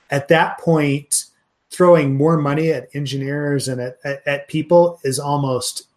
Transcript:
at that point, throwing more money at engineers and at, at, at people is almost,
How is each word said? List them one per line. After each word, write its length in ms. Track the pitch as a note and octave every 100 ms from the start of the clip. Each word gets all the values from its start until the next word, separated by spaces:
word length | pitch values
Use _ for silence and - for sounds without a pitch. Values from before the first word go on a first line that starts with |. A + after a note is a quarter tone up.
| -
at 180 | C#3+ -
that 280 | E3 F3 -
point, 680 | - D#3+ C#3+ C#3+ C#3+ - - _ _ _ _
throwing 440 | - F3+ E3+ C#3
more 220 | C3+ D3+ E3
money 340 | C#3+ C#3+ D#3+
at 160 | C#3+ -
engineers 720 | C#3+ C#3 C3+ C3+ D3 D3 C#3+ C3
and 140 | B2+
at, 180 | B2 -
at, 220 | C#3+ C#3 -
at 200 | C#3 -
people 540 | D#3 D3 F3 F3 E3+
is 140 | C#3 C3
almost, 680 | C#3+ C#3+ C#3 B2+ - - -